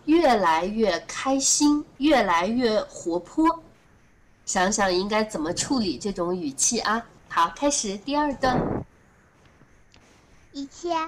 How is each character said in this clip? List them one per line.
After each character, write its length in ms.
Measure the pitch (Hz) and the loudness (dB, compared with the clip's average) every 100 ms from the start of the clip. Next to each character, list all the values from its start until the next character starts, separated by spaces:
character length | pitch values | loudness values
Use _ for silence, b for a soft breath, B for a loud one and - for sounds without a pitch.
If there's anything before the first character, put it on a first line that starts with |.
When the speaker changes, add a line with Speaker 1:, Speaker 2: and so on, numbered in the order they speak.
| 302 | 2
Speaker 1:
越 280 | 330 302 220 | 4 6 4
来 280 | 170 160 | 4 2
越 340 | 185 220 208 - | 0 0 0 0
开 380 | - - 269 269 | -4 -6 -2 0
心， 460 | 277 - 294 294 - - | 0 2 4 2 -2 -2
越 240 | 285 262 | 2 4
来 240 | 196 170 185 | 4 0 0
越 340 | 240 240 214 | 0 0 0
活 340 | - - 170 175 | -2 -6 -4 -4
泼。 440 | - - 320 330 - _ _ _ _ _ _ _ - | -4 0 2 0 -6 _ _ _ _ _ _ _ -6
想 260 | 190 185 | 0 0
想 200 | 214 196 | 2 0
应 140 | 180 202 | 0 0
该 160 | 214 | -2
怎 160 | 214 175 | -2 -4
么 140 | 156 | -4
处 280 | 175 - 262 | -4 -2 -2
理 180 | 190 123 | -2 -4
这 120 | 208 | -6
种 240 | 196 175 | -4 -4
语 160 | 180 151 | -4 -4
气 280 | - - 233 | -2 -2 0
啊。 240 | - 220 - - - | -2 -2 -4 -16 -6
好， 240 | - 170 | -2 -2
开 160 | - 285 | 0 -2
始 260 | 285 208 202 | 0 -4 -6
第 180 | - 294 | -4 -2
二 160 | 294 | -2
段。 240 | 254 254 - - - - _ _ _ _ _ _ _ - _ _ - b b b b b | -2 -2 0 -2 -6 -8 _ _ _ _ _ _ _ -20 _ _ -20 b b b b b
Speaker 2:
一 120 | 277 277 | -14 -14
切 280 | - 339 330 | -10 -6 -4